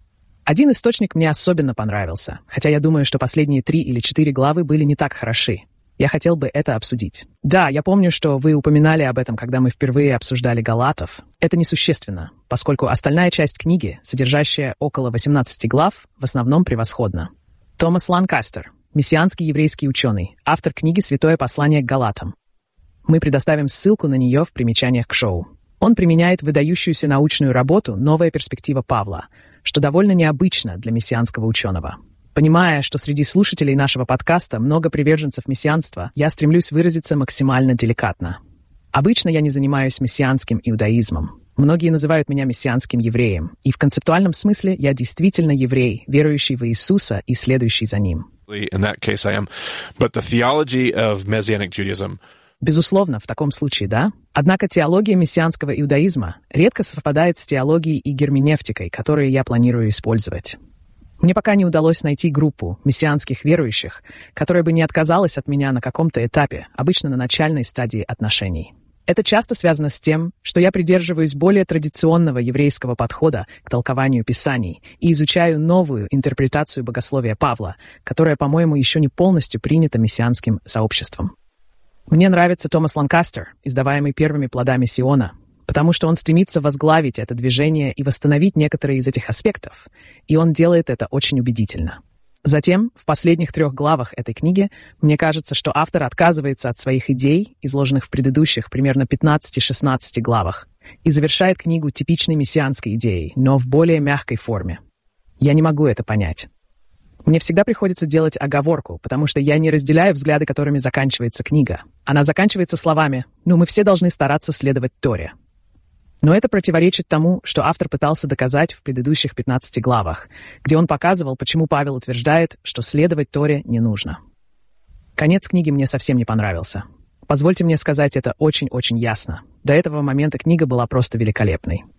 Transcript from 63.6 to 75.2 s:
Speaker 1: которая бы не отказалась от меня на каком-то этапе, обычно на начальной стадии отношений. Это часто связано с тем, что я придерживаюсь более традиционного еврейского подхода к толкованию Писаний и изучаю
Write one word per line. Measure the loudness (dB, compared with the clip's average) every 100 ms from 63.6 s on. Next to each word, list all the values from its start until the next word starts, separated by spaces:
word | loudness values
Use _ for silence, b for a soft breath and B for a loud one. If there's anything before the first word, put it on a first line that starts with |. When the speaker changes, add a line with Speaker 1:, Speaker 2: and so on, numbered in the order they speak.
| 0 -4 -8 -14 B B B
Speaker 1:
которая | -6 0 2
бы | 2
не | 2
отказалась | 2 0 2 2 2 -2
от | -4
меня | -2 0
на | -2
каком-то | -4 -2 -2 0 -2
этапе, | 0 0 -4 -14 -4
обычно | -2 0 -2
на | -4
начальной | -2 -2 0 -2
стадии | -4 -6 -6 -6 -8
отношений. | -6 -4 -2 -4 -6 -10 _ _ _ -2
Это | -2
часто | 2 0 0 -2
связано | 0 0 -2
с | -2
тем, | -2 0 -2 -8
что | -4 2
я | 2
придерживаюсь | 2 2 2 2 -2 -2
более | 2 2 2 2
традиционного | -2 -4 0 2 4 2 0
еврейского | -2 0 0 0 -6
подхода | -4 -6 0 0 0 -6 B
к | -6
толкованию | -4 -2 0 2 0
Писаний | 0 -2 -2 -2 -4 -10 B B
и | 0
изучаю | 2